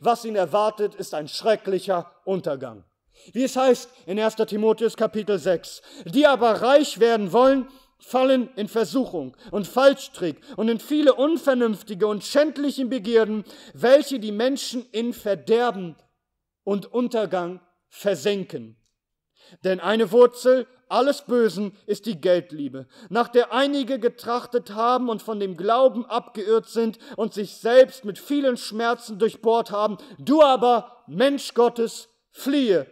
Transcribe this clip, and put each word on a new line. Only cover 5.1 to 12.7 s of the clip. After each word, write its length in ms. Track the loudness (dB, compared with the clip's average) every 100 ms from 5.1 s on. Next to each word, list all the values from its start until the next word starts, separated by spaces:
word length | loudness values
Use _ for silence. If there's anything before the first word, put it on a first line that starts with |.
| -2 -2 -2
sechs: 420 | 0 -2 -4 -20 -20 -20 -6
„Die 220 | 2 4
aber 340 | 4 2 2
reich 400 | 4 4 4 2
werden 320 | 2 2 0
wollen, 340 | 4 4 4 -2 -12 _ _
fallen 520 | -4 0 2 2 0 -6
in 120 | -6
Versuchung 640 | -2 -2 -2 -4 -6 -10 -14 -10
und 160 | -8 -4
Falschtrick 760 | 4 4 4 -6 -6 -6 -6 -14 -6
und 100 | -2
in 120 | -2
viele 340 | -2 2 4 4
unvernünftige 920 | 2 0 0 0 0 -4 -8 -4 -4
und 180 | -4 -4
schändlichen 680 | 0 0 0 -6